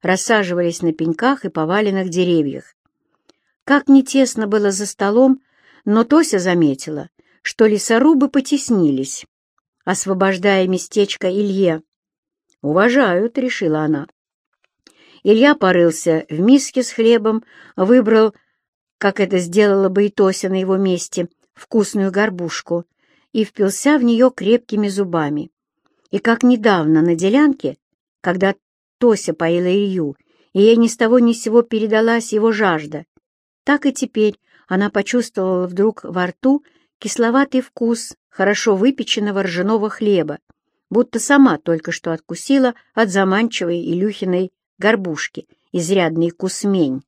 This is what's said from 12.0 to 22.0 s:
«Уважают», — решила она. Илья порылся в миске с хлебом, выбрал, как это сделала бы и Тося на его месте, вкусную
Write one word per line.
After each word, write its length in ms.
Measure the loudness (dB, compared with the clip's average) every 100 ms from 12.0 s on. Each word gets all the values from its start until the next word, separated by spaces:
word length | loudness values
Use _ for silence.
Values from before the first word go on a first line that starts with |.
| _ _ _ _ _ _
«Уважают», — 760 | -2 2 2 2 2 0 -2 -4
решила 440 | -6 -4 -2 -2
она. 260 | -2 -4 -6 _ _ _ _ _ _ _ _ _ _ _
Илья 320 | 2 4 4 2
порылся 680 | 2 4 2 0 -2 -2 -4
в 100 | -2
миске 440 | 4 4 2 -6
с 80 | -6
хлебом, 520 | 0 2 2 2 -4 _ -20 -20 -4
выбрал, 580 | 4 4 4 2 2 -2 _ _ _ _ _ _
как 220 | -4 -2
это 200 | -2 -2
сделала 500 | 0 2 2 2 2
бы 160 | 0 0
и 40 |
Тося 400 | 2 0 0 -4
на 100 | -4
его 180 | -2 0
месте, 520 | 0 -2 -6 -8 -8 _ _
вкусную 580 | _ -4 -2 0 -2